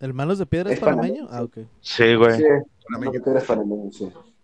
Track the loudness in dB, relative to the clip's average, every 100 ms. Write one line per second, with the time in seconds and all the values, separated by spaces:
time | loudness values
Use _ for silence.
0 | -10 -4 -4 -2 -2 -4 -2 0 0 0
1 | -2 -4 -8 -10 -10 -12 -20 _ -6 2
2 | 4 6 6 6 4 2 -2 _ -12 -8
3 | -6 -4 0 0 0 -2 -2 -6 -8 -12
4 | -14 -14 _ _